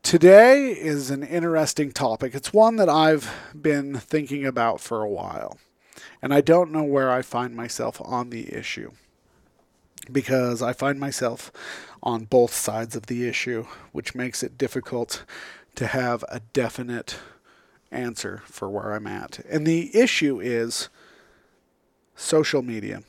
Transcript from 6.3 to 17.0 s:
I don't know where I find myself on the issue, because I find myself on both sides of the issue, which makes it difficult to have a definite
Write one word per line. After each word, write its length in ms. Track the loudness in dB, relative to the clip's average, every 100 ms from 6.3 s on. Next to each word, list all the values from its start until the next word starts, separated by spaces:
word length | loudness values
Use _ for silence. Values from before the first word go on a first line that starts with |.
I 60 | 4
don't 320 | 6 4 4
know 100 | -2
where 260 | 0 2 2
I 140 | 0
find 320 | -2 -6 -6
myself 480 | -8 -10 -6 -6 -8
on 260 | -6 -6 -4
the 220 | -10 -10
issue, 380 | -10 -10 -12 -12 _ _ _ _ _ _ _ _ _ _ -20 -6
because 500 | -4 -2 -2 0 -2
I 120 | -6
find 260 | -2 -4 -4
myself 540 | -6 -4 -4 -4 -14 -18 -16 -16 -18 -10
on 220 | -6 -6
both 280 | 2 4 4
sides 440 | 0 -4 -6 -8 -10
of 100 | -8
the 220 | -4 -4
issue, 380 | -4 -6 -6 -8 -18 -12
which 200 | -12 -10
makes 300 | -8 -8 -6
it 160 | -8 -4
difficult 680 | -4 -4 -6 -6 -6 -8 -12 -20 -18 -20 _ -8
to 100 | -4
have 380 | -2 -2 -4 -6
a 120 | -14 -4
definite 640 | -2 -2 -6 -10 -10